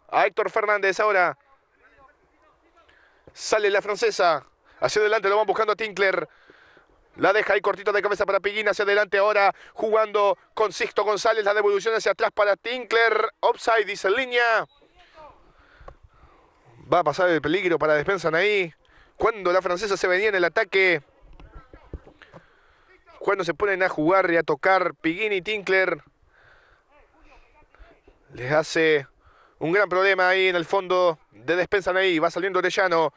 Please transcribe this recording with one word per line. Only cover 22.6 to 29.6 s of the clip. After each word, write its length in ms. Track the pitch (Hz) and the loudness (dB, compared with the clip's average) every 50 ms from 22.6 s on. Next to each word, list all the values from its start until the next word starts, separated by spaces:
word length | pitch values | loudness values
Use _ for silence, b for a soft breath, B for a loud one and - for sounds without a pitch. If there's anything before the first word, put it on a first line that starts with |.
| b b b b b b _ _ _ - - | b b b b b b _ _ _ -20 -20
Cuando 260 | - - 190 202 190 175 | -6 -4 -2 -2 -2 -4
se 100 | 165 160 | -6 -4
ponen 300 | - 208 202 196 180 190 | -2 -2 -2 0 0 -2
a 60 | 180 | -2
jugar 420 | - - 151 160 190 190 180 175 | -2 -2 0 2 2 2 2 2
y 60 | 165 | 0
a 60 | 165 156 | 0 0
tocar 500 | - 151 - - 190 190 185 180 165 147 | 0 -2 0 2 2 2 2 0 -2 -6
Piguín 400 | _ - 160 165 190 220 214 202 | _ -4 -4 -4 -2 -4 -4 -4
y 80 | 185 | -4
Tinkler. 600 | 165 208 214 208 180 180 190 190 185 180 165 147 - _ _ _ _ b b b b b b b b b b b b _ 285 294 _ _ _ 311 320 294 269 - - _ _ 311 302 _ _ _ - - - _ _ - _ _ _ _ - | -4 -6 -6 -6 -2 0 2 2 2 0 -2 -6 -8 _ _ _ _ b b b b b b b b b b b b _ _ _ _ _ _ _ _ -20 -20 -20 -20 _ _ _ _ _ _ _ -20 -20 -20 _ _ -20 _ _ _ _ -16
Les 180 | 110 123 131 151 | -12 -4 0 0
hace 540 | 156 156 - - 170 160 156 156 143 131 - _ b b b b b b b b | 0 0 0 0 0 2 2 2 0 -2 -6 _ b b b b b b b b
un 160 | b | b